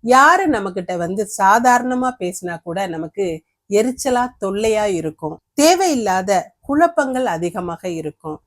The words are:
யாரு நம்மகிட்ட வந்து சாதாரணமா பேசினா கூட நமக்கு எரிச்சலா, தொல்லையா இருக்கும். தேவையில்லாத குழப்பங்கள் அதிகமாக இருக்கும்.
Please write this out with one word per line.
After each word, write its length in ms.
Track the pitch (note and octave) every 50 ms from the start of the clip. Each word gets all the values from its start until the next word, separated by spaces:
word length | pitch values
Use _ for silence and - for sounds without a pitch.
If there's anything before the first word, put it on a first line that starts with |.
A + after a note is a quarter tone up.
| - A3+
யாரு 320 | B3 C4 C#4 D4+ F4 F#4 G4 D#4 C#4+
நம்மகிட்ட 400 | A3 G3 G3 F3+ G3 F3 - F3+ F3
வந்து 220 | E3+ E3+ F#3+ G3 G#3+ G3 - -
சாதாரணமா 720 | G3 F#3+ G#3 A#3 A#3+ B3+ B3 A#3+ A#3+ B3+ B3+ B3 B3+ B3+ B3 _
பேசினா 340 | F3+ F3+ F3 - - F3 E3+ E3 _ F3
கூட 180 | E3 F#3+ G3 F3+ E3
நமக்கு 320 | D#3+ E3 D#3 _ - G3+ F3+ E3 D#3 _ _ _ _ _ _ G3+ G3+
எரிச்சலா, 440 | A3 B3+ B3+ - - C#4 B3+ B3 B3 B3 A#3+ _ -
தொல்லையா 420 | G3 G3 G3+ A3 A3 A3 G#3+ G#3 G#3 F#3+ E3+
இருக்கும். 360 | D#3+ D#3+ D3+ _ - D#3 - - _ _ _ -
தேவையில்லாத 800 | C#4+ D#4+ F#4 F4+ G4 F4+ D4+ B3 A3 G3+ F#3 F#3 F#3+ F#3+ G3+ F3+ E3 - _ _ _ -
குழப்பங்கள் 580 | C#4 D4 E4+ E4+ E4+ D#4+ C#4+ C4 C4 B3+ B3+ A#3 E3+
அதிகமாக 480 | E3 E3+ F3 E3+ F#3+ F3 F3 E3+ D#3+ - F#3 E3+ D#3+
இருக்கும். 400 | D#3 D3+ - _ _ D#3+ D3+ D#3 _